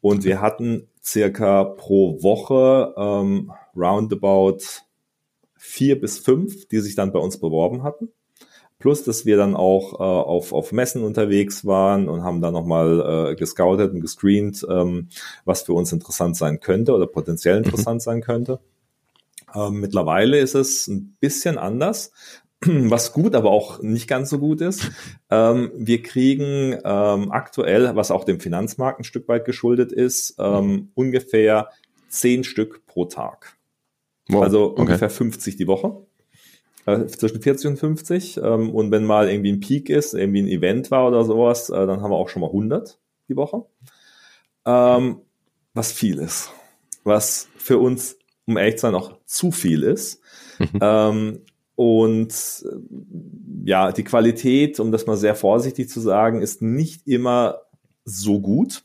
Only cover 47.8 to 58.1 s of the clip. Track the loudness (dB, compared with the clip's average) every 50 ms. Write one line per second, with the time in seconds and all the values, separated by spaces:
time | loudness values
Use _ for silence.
47.8 | 4 2 0 -2 -6 -10 -12 _ _ _ _ _ _ -2 0 2 2 2 2 2
48.8 | -2 0 0 0 -4 -6 -14 _ _ _ -8 -4 -2 -2 -2 0 0 0 2 2
49.8 | 2 0 0 0 -4 -10 -12 _ _ _ -20 -20 -20 -20 -8 -6 -6 -4 -2 0
50.8 | 2 4 4 4 4 2 2 0 -2 -4 -6 -10 _ _ _ _ _ _ _ 0
51.8 | 2 4 6 6 4 4 2 0 -2 -4 -6 -10 -10 -10 -12 -12 -12 -12 -12 -12
52.8 | -16 -16 -18 -18 -18 -16 -16 -16 -16 -16 -20 -20 -18 -16 -14 -10 -2 0 2 2
53.8 | 2 0 0 -4 -6 0 2 4 4 4 2 2 0 2 4 4 2 2 0 -2
54.8 | -2 0 0 -2 0 0 -2 2 2 0 0 2 2 2 4 4 2 -2 -4 -6
55.8 | -8 -8 -6 -4 -2 0 2 4 4 2 2 0 -4 -6 -6 -4 -4 -2 -2 -2
56.8 | -2 -4 -6 -12 _ -2 0 0 2 2 2 2 2 0 -2 -6 -14 _ _ _
57.8 | _ _ _ _ _ -14